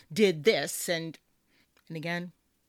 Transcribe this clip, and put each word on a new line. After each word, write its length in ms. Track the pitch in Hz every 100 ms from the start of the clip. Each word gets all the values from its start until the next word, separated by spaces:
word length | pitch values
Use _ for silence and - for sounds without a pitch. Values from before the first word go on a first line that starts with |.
| -
did 300 | 160 208 160
this." 460 | 143 180 151 - -
And, 280 | 170 165 - _ _ _ _ _ _ -
and 100 | 165
again, 360 | 165 175 175 - _ _